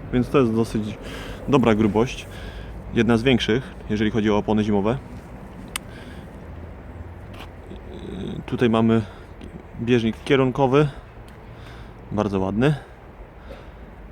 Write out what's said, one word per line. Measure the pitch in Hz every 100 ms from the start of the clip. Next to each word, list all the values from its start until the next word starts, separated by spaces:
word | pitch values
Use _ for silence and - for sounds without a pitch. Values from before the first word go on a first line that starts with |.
| -
Więc | 127 120
to | 147
jest | 120
dosyć | 110 110 113 107 107 - - - - -
dobra | 135 117
grubość. | 107 110 98 127 - - - - - - - -
Jedna | 117 113 113
z |
większych, | 123 120 - 117 131 - -
jeżeli | 107 107
chodzi | 110 107
o | 104
opony | 104 107
zimowe. | 107 104 101 131 - - - - - - - - - - - - - - - - - - - - - - - - - - - - -
Yy, | - - - 101 - -
tutaj | 127 123
mamy | 113 113 113 107 - - - - - - -
bieżnik | 117 123 113 -
kierunkowy. | - 139 131 123 135 135 151 - - - - - - - - - - - -
Bardzo | 101 104 95
ładny. | 95 101 135 143 - - - - - - - - - - - - -